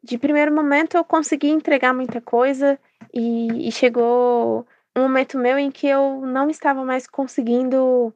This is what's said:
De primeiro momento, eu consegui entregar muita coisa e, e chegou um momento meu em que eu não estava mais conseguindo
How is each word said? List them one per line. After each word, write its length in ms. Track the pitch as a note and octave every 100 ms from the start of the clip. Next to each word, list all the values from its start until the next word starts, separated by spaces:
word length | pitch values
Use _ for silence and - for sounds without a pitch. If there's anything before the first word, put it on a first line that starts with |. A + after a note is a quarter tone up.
De 140 | - A#3+
primeiro 380 | C#4 D4 D4
momento, 420 | D4+ D4 C#4+ D#4+ F4
eu 80 |
consegui 440 | E4 D#4+ D4+ C#4+ D4
entregar 440 | D#4 D#4 C#4 B3+
muita 280 | B3+ B3+ A#3
coisa 580 | - A#3+ B3+ C4 C#4 C#4 _ _ -
e, 560 | A#3+ A#3 A#3 A3+ A3+ -
e 40 |
chegou 960 | - B3 A#3+ A#3 B3 B3 A#3+ A#3 A3 A#3 _ _ -
um 60 |
momento 340 | C4 C4 C4+ C4+
meu 220 | B3 C#4
em 120 | C#4
que 160 | - C#4+
eu 360 | C#4 C#4 C4+
não 260 | C4 C4 C#4+
estava 360 | D#4 D4+ C4+
mais 220 | C4 B3+ -
conseguindo 1040 | - C4+ - A#3 A#3+ B3+ C4 C4 B3+ A#3